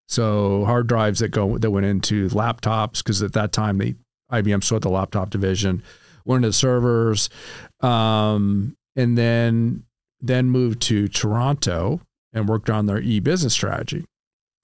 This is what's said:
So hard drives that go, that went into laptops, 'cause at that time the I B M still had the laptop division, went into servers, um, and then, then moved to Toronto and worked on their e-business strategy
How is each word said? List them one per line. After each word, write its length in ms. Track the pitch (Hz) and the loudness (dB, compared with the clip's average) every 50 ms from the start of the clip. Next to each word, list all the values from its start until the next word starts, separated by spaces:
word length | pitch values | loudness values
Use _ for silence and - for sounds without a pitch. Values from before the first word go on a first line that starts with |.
| _ - | _ -6
So 540 | - 123 113 107 104 104 101 98 98 101 101 | -2 -2 0 0 2 2 2 2 2 2 2
hard 240 | 113 120 120 120 | 2 2 0 2
drives 320 | 117 120 113 107 107 98 110 | 2 2 2 2 2 0 0
that 100 | 113 104 | -2 -2
go, 280 | - 110 101 98 120 | 0 0 0 0 0
that 120 | 123 113 110 | 0 0 0
went 160 | 101 98 98 | 2 2 2
into 440 | 101 101 92 - - 104 104 95 92 | 0 0 0 0 0 0 0 0 0
laptops, 760 | - 104 110 120 110 - - 107 110 110 107 107 - - - | 0 0 0 -2 -2 -2 -2 -2 0 0 -2 -2 -4 -6 -4
'cause 180 | - 107 98 | -2 -2 -2
at 120 | 104 98 - | -2 -2 0
that 180 | 110 104 107 | -2 -2 -2
time 260 | - 110 110 107 98 | -2 -2 0 0 0
the 180 | 98 101 117 117 - _ _ _ _ _ - | 0 -2 -2 -4 -8 _ _ _ _ _ -4
I 120 | 123 113 | -2 0
B 120 | 98 101 101 | 0 2 0
M 80 | 101 | 0
still 140 | - - 113 | 0 0 0
had 80 | 107 - | 0 0
the 60 | 98 | 0
laptop 400 | 92 95 95 - - 104 95 101 | 0 0 -2 -2 -2 -4 -4 -4
division, 540 | - 101 98 95 95 92 98 98 92 95 - - - - _ - - - - | -2 -2 0 0 0 0 0 0 -2 -2 -4 -10 -20 -20 _ -20 -20 -10 -4
went 220 | 120 127 127 120 | -2 0 2 2
into 80 | 110 98 | 2 2
servers, 760 | - 131 131 123 123 120 123 117 113 113 113 107 101 - - - - - - - - - - _ _ | 2 2 2 2 2 2 2 2 2 2 2 0 0 -2 -6 -8 -12 -20 -18 -18 -20 -20 -20 _ _
um, 960 | - 127 120 113 110 110 110 107 107 107 107 104 101 101 101 98 101 131 - - _ _ - | 0 0 2 2 2 2 2 2 2 2 2 2 2 2 2 0 -2 -4 -6 -12 _ _ -4
and 220 | 135 123 120 120 | -2 0 2 2
then, 680 | 120 117 117 117 117 117 117 113 117 113 117 120 - - _ _ _ _ _ _ _ | 2 2 2 2 2 2 2 2 2 0 0 -2 -6 -10 _ _ _ _ _ _ _
then 280 | 131 120 127 127 127 127 | -4 -2 0 2 2 2
moved 320 | 123 127 127 117 110 120 - | 2 2 2 0 -2 -2 0
to 260 | - 113 104 104 98 | 0 2 2 0 0
Toronto 920 | - - - 104 107 120 123 139 143 143 - - 87 82 87 104 151 175 - _ _ _ _ _ | -2 -2 -2 0 0 0 0 0 0 -2 -2 -2 -2 -2 -2 -2 -2 -4 -6 _ _ _ _ _
and 160 | - 110 107 | -6 -4 0
worked 220 | 101 110 110 - - | 0 0 0 0 0
on 160 | 110 107 104 | 0 0 2
their 140 | 104 98 110 | 0 0 0
e-business 540 | - 120 110 104 90 127 175 185 156 113 - | 0 0 0 0 2 0 0 0 0 0 -2
strategy 520 | - - 101 - - - - - - - - _ _ _ _ _ _ _ _ _ _ | -2 -2 -2 -4 -4 -6 -6 -8 -8 -10 -12 _ _ _ _ _ _ _ _ _ _